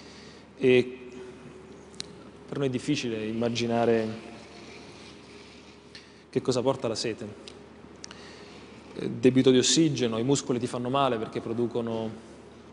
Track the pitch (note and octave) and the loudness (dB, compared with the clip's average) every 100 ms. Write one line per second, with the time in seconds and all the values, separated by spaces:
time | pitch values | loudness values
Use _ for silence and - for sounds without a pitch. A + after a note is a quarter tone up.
0 | - - - - - - C3 B2+ B2 - | -18 -18 -20 -20 -18 2 6 6 6 -4
1 | - - - - - - - - - - | -14 -14 -16 -16 -18 -18 -18 -20 -16 -16
2 | - - - - - C#3 C3+ B2 - D3 | -16 -16 -20 -20 -10 -4 -2 -2 -2 -2
3 | B2 A2 G#2+ A2+ A#2+ A#2 A#2 A#2 A#2 A2+ | -2 -4 -2 0 0 0 2 4 4 4
4 | A2 A2 - - - - - - - - | 2 -4 -12 -16 -18 -18 -18 -16 -18 -18
5 | - - - - - - - - - - | -18 -18 -20 -20 -20 -20 -20 -20 -20 -20
6 | - - - C3 - B2 B2 B2+ A#2 A2 | -20 -20 -6 -2 0 2 2 0 -2 -2
7 | A#2+ G#2 G#2+ - - - - - - - | -4 -6 -10 -12 -16 -18 -20 -20 -20 -18
8 | - - - - - - - - - - | -16 -16 -18 -18 -18 -18 -18 -18 -14 -8
9 | - B2 B2+ B2+ C3 B2+ A#2+ D#3+ D#3+ B2+ | -6 4 6 8 8 8 6 6 4 2
10 | A#2+ A2+ B2 C#3 - A#2+ A#2+ B2 B2 C#3 | 0 0 2 2 2 -2 -2 -4 0 2
11 | C3+ A#2 A2 A#2 A2 A#2 A#2+ A#2+ A#2 A2+ | 2 2 -2 -6 -4 0 0 -2 -2 -2
12 | A2 G#2+ - - - - - | -4 -8 -16 -20 -20 -20 -20